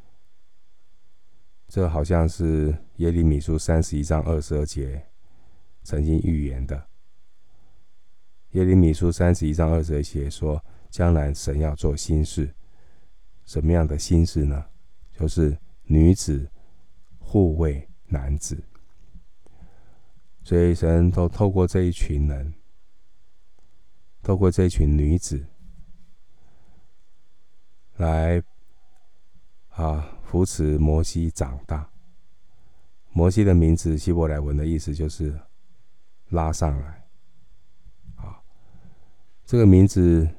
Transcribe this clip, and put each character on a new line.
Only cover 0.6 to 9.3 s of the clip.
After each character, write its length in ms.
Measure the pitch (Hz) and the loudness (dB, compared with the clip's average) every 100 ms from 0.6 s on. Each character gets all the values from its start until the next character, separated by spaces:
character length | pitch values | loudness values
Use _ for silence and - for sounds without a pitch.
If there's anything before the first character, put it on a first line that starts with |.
| - - - - - - - - - - - | -16 -16 -16 -16 -16 -16 -16 -16 -16 -16 -6
这 200 | 98 90 | 0 0
好 140 | 80 | 0
像 260 | 76 87 80 | 2 4 4
是 480 | - 82 78 76 76 - - | 2 2 4 2 0 -4 -2
耶 160 | 85 | 2
利 100 | 85 | 4
米 160 | 80 73 | 4 4
书 180 | 71 78 | 2 0
三 240 | - 82 | 2 2
十 160 | 80 73 | 2 -2
一 60 | |
章 180 | 73 78 | 0 0
二 160 | 78 80 | 2 -2
十 160 | 76 73 | 0 -2
二 100 | 73 | -2
节 400 | - 67 67 - - - - - - - - | -4 -6 -8 -12 -16 -16 -16 -16 -16 -16 -14
曾 200 | - 76 | -4 0
经 140 | 76 80 | 2 2
预 240 | 82 78 71 | 2 0 -2
言 200 | 65 65 | -4 -4
的。 220 | 69 - - - - - - - - - - - - - - - - - | -6 -8 -14 -16 -16 -16 -16 -16 -16 -16 -16 -16 -16 -16 -16 -16 -16 -4
耶 140 | 95 | 2
利 100 | 92 | 6
米 180 | 92 82 | 8 8
书 200 | 76 87 | 6 2
三 200 | 82 87 | 4 4